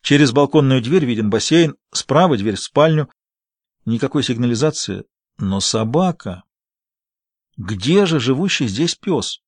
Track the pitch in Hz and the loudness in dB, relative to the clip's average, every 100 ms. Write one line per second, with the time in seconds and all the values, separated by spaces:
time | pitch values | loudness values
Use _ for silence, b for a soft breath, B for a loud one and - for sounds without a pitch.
0 | - 143 143 127 143 156 139 131 113 175 | 2 4 4 4 2 4 4 2 2 0
1 | 131 110 107 107 - 160 165 - _ - | 0 -2 0 -2 2 2 2 -2 _ -10
2 | - 139 180 120 104 98 - - 160 156 | 0 2 2 2 -2 -4 -2 2 2 2
3 | 143 _ _ _ _ _ _ _ - 117 | -4 _ _ _ _ _ _ _ -6 -4
4 | 135 147 131 117 123 117 151 147 - 95 | -2 -2 -2 -2 -2 0 -2 -2 -8 -10
5 | - _ _ - 98 98 - 113 110 147 | -12 _ _ -8 -4 -2 -2 -2 0 0
6 | 185 - 107 87 _ _ _ _ _ _ | 0 -4 -12 -14 _ _ _ _ _ _
7 | _ _ _ _ _ - 98 107 110 190 | _ _ _ _ _ -14 -10 -6 0 2
8 | 190 160 120 135 190 - 123 98 165 - | 2 0 0 0 -2 -2 -4 -2 -4 -4
9 | - 147 95 - | -4 -4 -4 -12